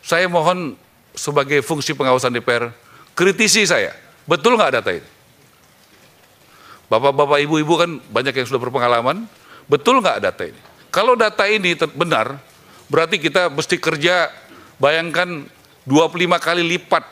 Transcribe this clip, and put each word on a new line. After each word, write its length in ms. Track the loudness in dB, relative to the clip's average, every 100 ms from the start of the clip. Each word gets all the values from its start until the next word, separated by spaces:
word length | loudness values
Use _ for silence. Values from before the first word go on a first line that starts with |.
Saya 240 | -2 -2 0
mohon 480 | 2 0 -2 -6 -10 _ _ _ -12
sebagai 480 | -2 -2 2 0
fungsi 320 | 0 -6 -4 -2
pengawasan 340 | 2 2 2
D 80 | -2
P 120 | 0
R, 160 | -2 -2 -10 -20 -20 -14 0
kritisi 480 | 0 2 2 2 2
saya, 240 | 0 0 -6 -20 _
betul 320 | -4 0 2
nggak 240 | 2 2 0
data 160 | -2
ini? 160 | -6 -10 _ _ _ _ _ _ _ _ _ _ _ _ _ _ -20 -20 -20 _
Bapak-bapak, 560 | 2 2 2 2 2
ibu-ibu 320 | 2 0 2 2
kan 80 | 0 -2 -6
banyak 160 | -4 -2
yang 160 | -4 -2
sudah 160 | -2
berpengalaman, 640 | -2 0 2 2 0 -4 -8 -18 -20 -20 -2
betul 320 | 0 2 2
nggak 240 | 2 0
data 240 | -4 -4 -10
ini? 140 | -12 -20 -20 -6
Kalau 240 | -2 0 2
data 320 | 0 0 0
ini 240 | 0 -2
ter-, 160 | -2 -4
benar, 480 | -4 -2 0 -2 -6 -18 -20 -20 -20 -2
berarti 320 | 0 2 -2
kita 320 | 0 0 0
mesti 240 | -2 -4 -2
kerja, 480 | -2 -2 0 0 -2 -6 -20 -20 -20 _
bayangkan, 720 | 0 0 -2 -2 -4 -6 -14 _ _ _
dua 240 | 0 2 2
puluh 240 | 0 0
lima 80 | 0
kali 240 | 0 -2
lipat 400 | -2 -4 -2 -2 -2